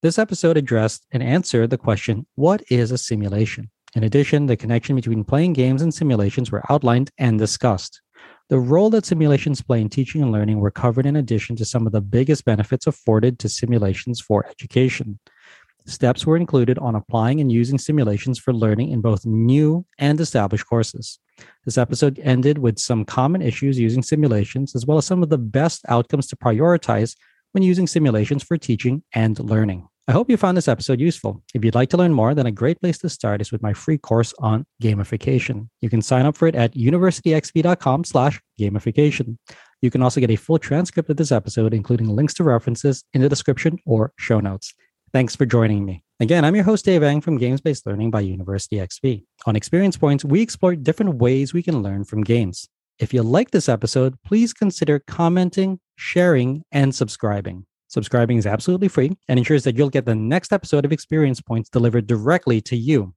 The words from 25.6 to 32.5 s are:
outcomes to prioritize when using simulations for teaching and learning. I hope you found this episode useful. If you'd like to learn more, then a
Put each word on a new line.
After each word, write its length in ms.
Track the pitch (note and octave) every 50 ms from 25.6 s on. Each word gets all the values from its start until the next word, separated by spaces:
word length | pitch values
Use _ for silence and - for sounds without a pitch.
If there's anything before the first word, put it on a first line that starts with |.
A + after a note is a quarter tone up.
| D3+ E3 - - _ -
outcomes 380 | A#2+ A#2 A#2+ _ - C#3+ C3+ -
to 80 | -
prioritize 800 | - - B2 A2 G#2+ D3 E3+ F3 E3 - - A2+ G#2+ G#2+ A2+ - _ _ _ _ _ _ _
when 120 | _ G3 F#3+
using 240 | F#3 F3+ F3+ F#3 D#3+
simulations 560 | - E3+ D#3 C#3 A2 G#2+ G#2 - D3 C#3+ -
for 140 | _ E3+ D#3+
teaching 460 | - - A#2+ G#2+ - B2 B2+ D3+ - _ -
and 260 | A#2 A2+ A2 G#2+ -
learning. 480 | - - A2 G#2+ A2 G#2 F#2+ F2+ F2+ _ _ _ _ -
I 40 |
hope 160 | B2 F3 B3 C4
you 100 | B3 G#3
found 200 | - F#3 F3+ F#3
this 100 | D#3 -
episode 320 | B2 G#2+ - - C3+ A#2+
useful. 440 | C#3 E3+ D#3+ - - G#2+ G2+ - _ _ -
If 100 | A#2 G#2
you'd 120 | A2+ A2
like 140 | A#2+ B2+ C3
to 60 | - F3
learn 160 | F3+ F3 D#3
more, 200 | B2+ A2 A#2 D3
then 140 | D3+ C3
a 40 | A#2+